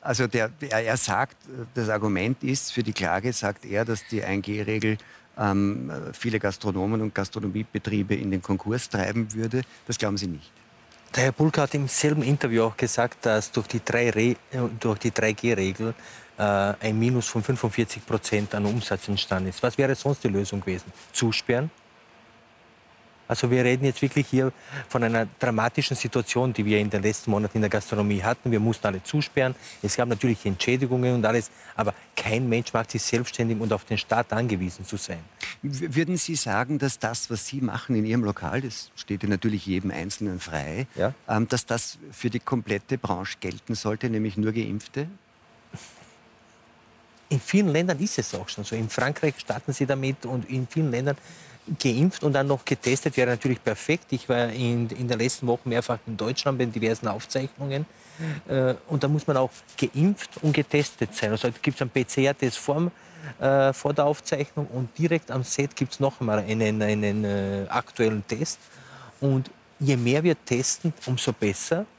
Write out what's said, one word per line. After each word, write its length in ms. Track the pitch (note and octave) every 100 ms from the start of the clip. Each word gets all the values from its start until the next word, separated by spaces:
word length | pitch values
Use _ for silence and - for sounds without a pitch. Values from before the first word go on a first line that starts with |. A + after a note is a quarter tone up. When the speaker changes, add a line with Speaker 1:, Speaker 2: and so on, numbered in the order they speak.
Speaker 1:
Also 260 | - B2 B2
der, 240 | A#2+ A2 - D3
er, 120 | A2
er 140 | A2+ A2+
sagt, 400 | - G2+ C3+ - - C3 A#2+
das 140 | B2+ A2
Argument 540 | G#2+ G#2+ F#2+ G2+ C3
ist, 300 | C3 C3+ -
für 100 | -
die 100 | A2
Klage 400 | - F2+ F2+ A2+
sagt 320 | A#2+ G2+ G2+
er, 200 | - G2+
dass 200 | A2+ A2 -
die 140 | A2
ein 180 | F#2+ G2
G-Regel, 560 | G2 G#2 G#2 A2 A2 G#2+ - - - -
ähm, 540 | G#2 G2 G2+ A2 C3 C#3+ -
viele 280 | - A#2+ A2
Gastronomen 600 | G2+ F#2+ G#2 F#2 G2 A2
und 140 | G#2+
Gastronomiebetriebe 1000 | - F#2+ - G2+ G2+ G#2+ G#2 - G#2 G2 G#2
in 160 | G#2
den 100 | F#2+
Konkurs 460 | - F#2+ - A2+ -
treiben 440 | G#2 F#2+ A2 A2
würde. 300 | G#2+ A2+ B2 B2+ - -
Das 100 | A#2+
glauben 200 | G#2+ G2+
Sie 100 | F#2+
nicht? 240 | D#2+ - - - - - - -
Speaker 2:
Der 100 | -
Herr 80 | C3
Pulka 300 | B2+ D#3 D3+
hat 120 | C#3+
im 120 | D3 C3+
selben 360 | - D3+ D#3
Interview 400 | B2+ C#3+ C#3 A2+
auch 120 | A2+ A2
gesagt, 480 | A#2+ - A#2+ -
dass 280 | A#2+ G#2+ G#2
durch 160 | - G#2+
die 160 | A#2
drei 260 | - A#2+ A#2+
Re-, 200 | G#2+ A#2 A#2+ -
äh, 80 | C3+ A#2+ A2+
durch 180 | A#2+ G#2
die 140 | A#2
drei 220 | - A2
G-Regel, 600 | G#2+ A#2+ A2 F#2+ F#2 A2 A2+ - - - -
äh, 40 |
ein 560 | G#2 G2+ G2+ G#2 A2 G#2+
Minus 300 | A#2 B2+ A#2
von 160 | A#2
fünfundvierzig 600 | G#2+ C3 A#2 - A2+ -
Prozent 480 | - A2+ - G#2+ G#2 G#2
an 80 | G2+
Umsatz 400 | A#2 A2 G2 -
entstanden 440 | G2 - F#2+ F#2+
ist. 120 | -
Was 160 | B2 A#2
wäre 160 | C3+
sonst 300 | C3+ C#3 C#3
die 40 | B2
Lösung 320 | G2 G2+ G2+
gewesen? 280 | F#2+ F#2 - - -
Zusperren? 580 | - A#2 A2 - A#2+ D#3 - _ - - - - - _ _ - _ _ - - - -
Also 220 | A#2 B2
wir 140 | B2+
reden 220 | B2 B2+ C#3
jetzt 160 | B2
wirklich 240 | C#3 - C#3
hier 260 | B2+ C3 - - C#3 B2
von 120 | B2+
einer 220 | A2+ A2+ A2 -
dramatischen 580 | B2+ A2+ A#2 - - C3
Situation, 560 | A#2 B2+ A2+ - B2+
die 140 | A#2 G#2
wir 120 | G#2+
in 100 | G#2
den 120 | G#2
letzten 280 | G2+ G#2 -
Monaten 260 | G2+ G#2+ A2+
in 60 |
der 80 | G#2+
Gastronomie 520 | G#2+ - G#2 G#2 G2+
hatten. 280 | G2+ A#2+ -
Wir 100 | A2+
mussten 260 | A2 A2 G#2+
alle 160 | F#2+
zusperren. 520 | - D3+ D3 - C3 B2+ - -
Es 140 | G#2 -
gab 100 | A#2+
natürlich 360 | A2 B2+ A2
Entschädigungen 680 | G#2+ F#2+ - B2+ C3 B2+ B2
und 100 | B2
alles. 260 | A2+ A#2+ A2 - -
Aber 200 | - G#2 - -
kein 320 | - - A2 B2+
Mensch 280 | A#2 A#2
macht 160 | A#2 A2+
sich 120 | A#2+
selbstständig 560 | - A#2 A#2+ - A#2 A2+
und 140 | A2
auf 140 | G#2+ -
den 100 | G#2+
Staat 380 | - A2+ A#2+
angewiesen 500 | A2 B2 G2+ F2+ -
zu 140 | F#2 G2+
sein. 220 | - E2+ E2 - - -
Speaker 1:
W-, 320 | C#3+ C3+ E3
würden 240 | C#3 E3 F3+
Sie 160 | -
sagen, 440 | D#3 - G2+ B2 D3
dass 200 | C#3 -
das, 320 | A2 A#2 -
was 160 | A#2 -
Sie 160 | C3+
machen 340 | B2+ G2+ - A#2
in 80 |
Ihrem 200 | G#2+ A#2+
Lokal, 360 | G#2+ G2+ E2+ G#2
das 300 | C3+ - - -
steht 260 | - G2+
ja 80 | G2+
natürlich 340 | G2 A2+ G#2
jedem 280 | F#2+ F#2 F#2+
Einzelnen 460 | C#2+ F2 - G#2+ F2+
frei, 480 | - D#2 C#2+ E2+ C3
Speaker 2:
Ja. 200 | - F#2+ C#3 -
Speaker 1:
ähm, 220 | A2 A2+
dass 160 | B2
das 320 | - A#2 - - -
für 180 | - B2
die 120 | A#2
komplette 580 | - B2 G#2 G2+ - C3
Branche 400 | G2 F2+ F#2 -
gelten 340 | F#2+ F2 -
sollte, 360 | A2+ A2 G#2+ B2
nämlich 260 | A2 G#2+ G2+
nur 160 | G#2+
Geimpfte? 540 | A2 G#2+ G#2 - - D3+ G3 _ _ _ - - - - - - - - - - - - _ _ - _ - -
Speaker 2:
In 120 | C3+
vielen 280 | - G3 G3+
Ländern 300 | D3+ F3+ D3+
ist 200 | G3+ -
es 160 | A2+
auch 140 | G2+ G2+
schon 160 | -
so. 120 | G#2 A2+
In 140 | A2
Frankreich 440 | - B2+ D3 D#3 C3+
starten 340 | - - -
sie 140 | C3+ C3+
damit 400 | C3+ C3+ C3+ A#2
und 220 | B2+ -
in 160 | C3 B2
vielen 240 | - D#3
Ländern 260 | A#2+ C3+ C#3 - - - - - D#3+
geimpft 440 | C3+ A#2+ E3+ -
und 80 | D3+
dann 140 | C#3 C#3
noch 160 | C#3
getestet 520 | - C3 - C3 - C3
wäre 140 | B2
natürlich 320 | A#2+ C#3 B2
perfekt. 440 | - G#2+ - B2+ -
Ich 160 | B2+ -
war 200 | B2 A#2
in, 400 | A2+ A#2+ A#2+ A#2
in 180 | A2 B2
der 80 | A#2
letzten 300 | B2 - B2
Woche 140 | A#2+ -
mehrfach 300 | A#2 - A#2 -
in 100 | G#2+
Deutschland 420 | G#2+ C3 C#3+ C3
bei 80 | B2
diversen 420 | A2+ A2 A2+ A2+
Aufzeichnungen. 800 | G#2 - C3+ C3+ - C#3 C3+ D#3 - - - D#3+ D3 -
Äh, 260 | C3+ C3 B2+ -
und 140 | D3
da 60 | C#3
muss 180 | D3+ -
man 100 | C#3
auch 120 | C3 - - -
geimpft 520 | B2+ C3+ F3 G#3 - -
und 100 | D#3
getestet 600 | D3 C#3+ D3 D3 - A2+
sein. 160 | - G#2+
Also 180 | G#2+ B2
da 60 | A#2
gibt's 180 | - C3+
einen 100 | B2+
P-C-R-Test 680 | C3+ B2 - C3+ C#3+ C3 -
vorm, 320 | - C#3+ F3 - - - D#3 B2
äh, 320 | C3+ C#3 C3+
vor 220 | C3+ D3
der 100 | D3
Aufzeichnung 600 | C#3+ D3+ - D3 C#3+ - C#3+
und 240 | B2 B2 -
direkt 320 | E3 E3 -
am 120 | C3+
Set 300 | B2+ A#2+ C#3
gibt's 260 | - C3 -
noch 200 | C3+ -
einmal 200 | A#2 G#2+
einen, 420 | G2 A2 A2 G#2+
einen, 420 | G#2+ G#2+ G#2 G2+
äh, 420 | G#2+ G2+ G2 G2 G2
aktuellen 560 | A#2+ - - A2+ G#2+ G2
Test. 320 | A2 D#3+ - - - - - - -
Und 280 | C#3 C3+ C3 - _ _
je 180 | C#3 C3
mehr 260 | A#2+ C#3
wir 140 | E3+ D#3
testen, 480 | - B2 C3+ - E3+ D3+ -
umso 260 | B2+ -
besser. 540 | A#2 G#2+ F#2+ - E3+ G#3